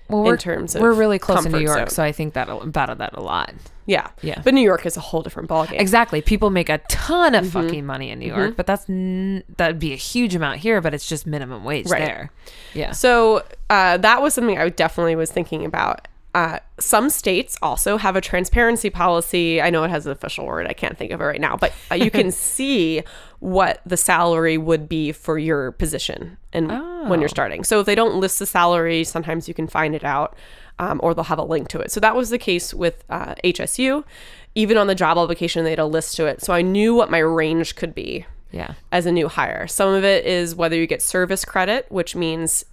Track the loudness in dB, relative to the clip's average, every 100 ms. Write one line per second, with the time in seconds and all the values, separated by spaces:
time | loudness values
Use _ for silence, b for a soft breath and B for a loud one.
0 | -4 0 2 2 0 -4 -4 2 4 4
1 | 4 2 2 2 2 0 2 0 0 -2
2 | -2 -2 -6 -4 -6 -6 -4 -2 -2 -4
3 | -10 -8 -4 -4 -4 -10 -20 -14 -2 -2
4 | -2 -10 -10 0 4 6 6 4 0 -6
5 | -4 -4 -4 -10 -2 -2 0 0 4 4
6 | 4 0 2 2 2 2 0 -2 -2 -6
7 | 0 4 6 4 2 -2 -2 -4 -6 -8
8 | -8 -8 -6 -2 -2 -2 -2 -2 -2 -4
9 | -2 -2 -2 -4 -8 -2 0 0 -4 -4
10 | -4 0 0 0 -2 -2 0 2 0 -4
11 | -6 -6 -4 -6 -6 -10 -6 -4 0 0
12 | 0 -4 -12 B B B B -8 -6 2
13 | 4 6 6 4 0 -12 2 4 4 6
14 | 6 6 4 2 0 2 0 2 0 2
15 | 0 2 0 -2 -4 -6 -4 -2 0 -2
16 | -8 -20 -4 -2 0 -4 -12 -8 2 4
17 | 4 0 0 0 -2 -4 -4 -2 0 0
18 | 0 -2 -2 -2 0 2 4 2 -2 0
19 | 2 2 0 0 2 2 2 2 0 -2
20 | -4 -8 -8 -8 -6 -4 -6 -6 -6 -6
21 | -8 -4 -4 -2 -4 0 -2 -2 -6 0
22 | 2 2 0 0 -4 -4 0 2 2 0
23 | B B B B -2 2 2 0 -4 0
24 | 2 4 4 4 2 2 2 0 0 -4
25 | -4 -4 -4 -2 0 0 -2 -4 -4 -2
26 | -6 -8 -12 -14 -8 -4 -2 -4 -8 -8
27 | 0 0 2 0 -4 -4 2 2 4 2
28 | 2 2 -2 -2 0 2 4 4 2 0
29 | -2 -4 -4 -6 -6 -8 -4 -2 -2 -2
30 | -4 -2 -4 B B B B -8 -4 -2
31 | 0 -2 -2 -4 -2 -2 -4 -8 -6 2
32 | 2 2 -2 -2 0 -2 -2 -2 -2 -2
33 | -8 -8 -8 -2 0 0 -4 0 0 0
34 | -4 B B B B -2 4 4 4 2
35 | 2 2 2 0 -2 0 0 0 0 0
36 | -2 -2 -2 -2 0 2 2 4 4 4
37 | 4 2 2 2 2 0 -2 -6 -8 -8
38 | -8 -10 -10 -18 -14 -12 -12 -14 -2 0
39 | 2 2 0 -2 -4 -4 -6 0 2 4
40 | 4 4 2 0 -2 -2 0 0 0 -2
41 | -2 0 0 -2 -4 -2 0 -2 -2 -6
42 | -4 -4 -4 -2 -2 -4 -6